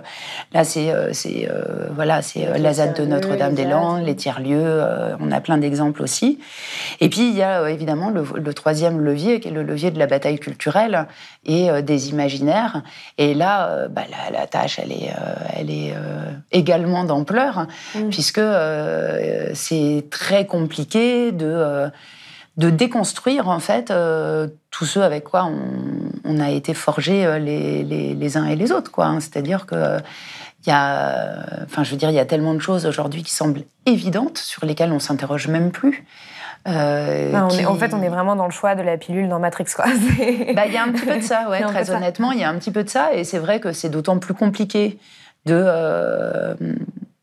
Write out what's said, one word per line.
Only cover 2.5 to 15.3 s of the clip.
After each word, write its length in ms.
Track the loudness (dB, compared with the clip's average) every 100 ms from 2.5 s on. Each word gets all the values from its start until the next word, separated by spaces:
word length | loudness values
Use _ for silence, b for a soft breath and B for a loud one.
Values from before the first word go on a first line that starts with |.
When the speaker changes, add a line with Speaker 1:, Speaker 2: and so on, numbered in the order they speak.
Speaker 2:
Les 60 | 2
Speaker 1:
la 140 | 2
zad 160 | 2 2
de 40 | 0
Speaker 2:
tiers-lieux, 140 | 0
Speaker 1:
Notre-Dame-des-Landes, 840 | 0 0 0 0 0 2 2 2 0
Speaker 2:
les 40 |
zad. 60 | -2
Speaker 1:
les 80 | -2
tiers-lieux, 460 | -4 -4 0 2
euh, 540 | 2 2 0 0 -2 -2
on 120 | -2
a 80 | 0
plein 160 | 2 2
d'exemples 460 | 2 2 0 0
aussi. 360 | -2 0 2 0 B B B B B B
Et 80 | 2
puis, 220 | 4 2
il 40 |
y 80 | 4
a, 200 | 2 2
euh, 40 | 0
évidemment 420 | 0 -2 -2 0
le, 140 | -2 -2
le 200 | -4 -6
troisième 460 | -2 0 2 2 2
levier, 400 | 2 2 2 0
qui 80 | 0
est 40 |
le 100 | -4
levier 280 | -4 -2 0
de 80 | 2
la 80 | 2
bataille 320 | 2 2 -2
culturelle 680 | -4 -6 0 2 4 2 -2 B B B 0
et, 240 | 2 4
euh, 100 | 2
des 300 | 2 0 0
imaginaires. 720 | 0 0 0 2 2 2 -4 -10 B B B
Et 180 | 2
là, 340 | 4 2 2 0
euh, 200 | -2 -4
bah, 140 | -4 -6
la, 280 | -8 -6 -4
la 80 | -2
tâche, 320 | -2 -2 -2
elle 140 | -6
est, 180 | -6 -6
euh, 240 | -6 -6